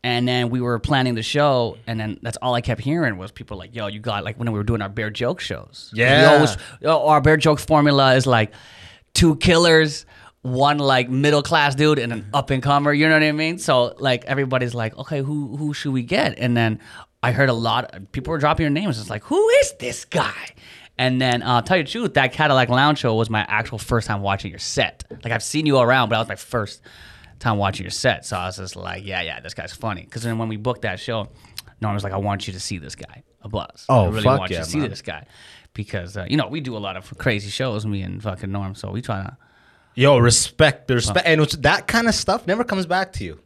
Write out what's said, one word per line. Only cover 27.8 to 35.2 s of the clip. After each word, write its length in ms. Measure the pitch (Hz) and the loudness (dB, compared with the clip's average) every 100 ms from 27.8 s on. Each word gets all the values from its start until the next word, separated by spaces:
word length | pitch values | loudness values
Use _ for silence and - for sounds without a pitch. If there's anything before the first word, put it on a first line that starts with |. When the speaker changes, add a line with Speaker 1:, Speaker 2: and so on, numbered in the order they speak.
Speaker 1:
your 80 | 90 | -10
set. 340 | - 127 98 - | -2 -2 -2 -6
So 120 | 95 | -6
I 80 | 92 | -6
was 120 | 95 | -10
just 180 | 92 92 | -14 -12
like, 300 | 90 87 101 | -12 -12 -8
"Yeah, 160 | 92 | -8
yeah, 180 | 82 62 | -8 -10
this 140 | 76 | -14
guy's 200 | - 80 | -14 -14
funny." 300 | - 113 92 - | -10 -8 -8 -12
'Cause 140 | 117 | -10
then 140 | 117 110 | -6 -6
when 100 | 113 | -6
we 80 | 107 | -6
booked 260 | 113 117 | -6 -4
that 160 | 110 92 | -6 -8
show, 300 | - 113 98 - - - - _ | -8 -8 -8 -14 -20 -20 -20 _
Norm 120 | 107 | -4
was 100 | 101 | -4
like, 100 | 101 | -4
"I 40 | 98 | -4
want 300 | 101 98 - | -4 -4 -8
you 60 | |
to 60 | 92 | -10
see 180 | - 95 | -10 -10
this 180 | 73 - | -12 -16
guy, 280 | - - _ _ | -18 -20 _ _
a 80 | 107 | -10
buzz. 360 | 104 - - - | -8 -8 -14 2
Speaker 2:
Oh, 160 | 127 90 | 4 4
Speaker 1:
I 20 | |
really 120 | 110 | 2
Speaker 2:
fuck 160 | 113 135 | 2 2
Speaker 1:
want 120 | 92 | 0
you 60 | 87 | -6
Speaker 2:
yeah, 60 | |
Speaker 1:
to 60 | 80 | -4
see 100 | 87 | -4
Speaker 2:
man. 100 | 131 | -4
Speaker 1:
this 120 | 98 | -8
guy." 240 | - 78 | -12 -14